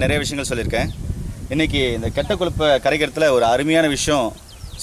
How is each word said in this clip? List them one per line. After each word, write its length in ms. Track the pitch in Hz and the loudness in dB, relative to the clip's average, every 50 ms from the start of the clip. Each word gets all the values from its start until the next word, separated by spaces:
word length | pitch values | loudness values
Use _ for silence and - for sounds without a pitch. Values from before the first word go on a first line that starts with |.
| - | 0
நிறைய 140 | 131 147 147 139 | 0 0 0 -2
விஷயங்கள் 260 | 135 143 139 135 - | -4 -4 -6 -4 -4
சொல்லியிருக்கேன். 440 | 127 117 110 113 113 113 139 - - - - - - - - - - - - - 131 | -4 -4 -2 -2 -2 -2 -2 -4 -6 -6 -8 -8 -6 -6 -8 -10 -10 -10 -8 -4 -2
இன்னைக்கு 280 | 156 160 147 139 143 131 123 117 113 | 0 0 0 0 0 0 0 -2 -2
இந்த 120 | 113 113 - 139 | -4 -4 -2 -2
கெட்ட 200 | 143 - 208 175 180 | -2 -2 -2 -2 -2
கொழுப்பை 280 | 170 139 156 156 151 139 123 - | -2 0 2 4 4 4 4 4
கரைக்கிறதுல 440 | 135 151 151 151 139 - 151 156 147 131 120 | 2 2 2 0 -2 0 2 4 4 4 4
ஒரு 80 | 117 113 | 4 4
அருமையான 400 | 120 131 147 156 160 165 160 147 139 | 4 2 2 2 4 4 4 2 0
விஷயம் 280 | 127 - 156 151 139 117 107 - - - - - - - - - - | 0 0 0 0 0 0 -2 -4 -10 -16 -20 -18 -18 -16 -14 -14 -4